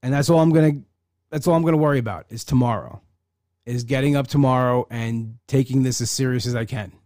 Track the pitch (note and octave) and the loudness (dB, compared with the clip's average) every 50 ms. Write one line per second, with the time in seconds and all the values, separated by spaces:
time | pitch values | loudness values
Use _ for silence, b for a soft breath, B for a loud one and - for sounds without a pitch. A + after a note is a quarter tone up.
0 | - B2+ C#3 C#3+ C#3+ - E3+ E3 D#3+ E3 D#3+ D#3+ D#3 D#3 D3 C#3 - _ _ _ | -2 0 0 0 2 4 4 4 4 4 4 4 4 4 2 0 -8 _ _ _
1 | _ _ _ _ _ _ - D3+ C#3 F3 E3+ E3 E3 E3 E3 D3+ D#3 D3+ C#3+ C3+ | _ _ _ _ _ _ -8 -4 0 0 2 2 2 2 2 2 2 2 2 0
2 | A#2+ A2+ F#2+ D#2+ - _ A2+ A2+ - - - B2+ B2+ A#2+ A2+ G2+ C2+ A#1+ - - | -2 -4 -8 -10 -12 _ -14 -14 -8 0 0 2 2 2 -2 -4 -6 -12 -16 -20
3 | _ _ _ _ _ _ _ _ _ _ _ _ _ - A#2+ B2 A#2+ A#2 C3+ C3 | _ _ _ _ _ _ _ _ _ _ _ _ _ -8 -8 -8 -4 -2 -2 0
4 | C3+ C#3+ C#3+ C#3+ C3+ B2 - D3 C#3 C3 B2+ B2+ B2+ B2 B2 B2 - _ - A#2 | 2 2 0 0 -2 0 0 2 4 4 4 2 2 2 2 0 -2 _ -6 -8
5 | A2+ A2+ A2+ A2+ A2+ A2 A2+ A#2+ _ - - C3+ C3 B2 C3 C3+ C3 C3 A#2+ - | -6 -4 -4 -6 -6 -8 -14 -18 _ -2 0 0 0 2 2 0 0 0 0 -2
6 | A#2+ A2 - - C3+ B2+ B2+ B2 - B2 A#2+ A#2+ A2+ G#2 - A#2 G#2 F2+ - _ | -4 -4 -4 -2 -2 -2 -2 -2 -4 -4 -4 -6 -6 -6 -8 -10 -10 -12 -14 _
7 | _ | _